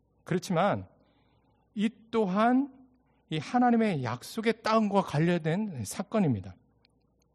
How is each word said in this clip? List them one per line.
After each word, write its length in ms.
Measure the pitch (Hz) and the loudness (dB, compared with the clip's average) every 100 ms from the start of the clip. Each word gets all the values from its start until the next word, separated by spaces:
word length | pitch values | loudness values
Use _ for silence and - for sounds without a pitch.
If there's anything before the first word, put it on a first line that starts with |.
| _ _ | _ _
그렇지만 640 | - 175 - 165 196 120 95 _ _ _ _ _ _ _ _ | -6 -4 -2 0 0 0 -6 _ _ _ _ _ _ _ _
이 160 | 214 220 - - | -4 -4 -4 -6
또한 640 | 226 202 190 226 254 285 - - _ _ _ - | -2 0 2 4 2 0 -6 -20 _ _ _ -8
이 100 | 156 | -6
하나님의 680 | - 247 247 233 220 160 | -2 2 4 4 2 0
약속의 580 | 120 120 - - 220 220 | -4 -6 -8 -4 -2 -2
땅과 400 | - 220 214 196 | 0 2 2 2
관련된 840 | 180 147 170 175 160 175 214 139 | 0 0 2 0 0 -2 -4 -6
사건입니다. 720 | 104 - 196 220 170 107 92 - _ _ _ _ _ _ _ | -8 -8 -4 0 0 0 -4 -16 _ _ _ _ _ _ _